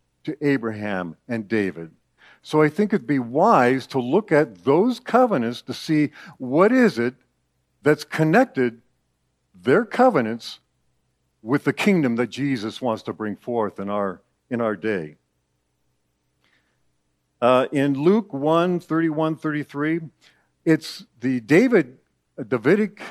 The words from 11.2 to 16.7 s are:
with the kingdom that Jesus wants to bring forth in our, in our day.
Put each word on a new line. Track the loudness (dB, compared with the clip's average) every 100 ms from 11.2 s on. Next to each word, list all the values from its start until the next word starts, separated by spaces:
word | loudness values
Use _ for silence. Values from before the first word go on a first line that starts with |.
| _ _
with | -4 -2 -2
the |
kingdom | -2 2 2 0 -2
that | -4
Jesus | -4 -4 -4 -6 -6
wants | -4 -4
to | -6
bring | -8 -8 -10
forth | -6 -4 -4 -6
in | -6
our, | -4 -4 -8 _ _ -10
in | -6
our | -4 -4
day. | -4 -6 -8 -16 _ _ _ _ _ _ _ _ _ _ _ _ _ _ _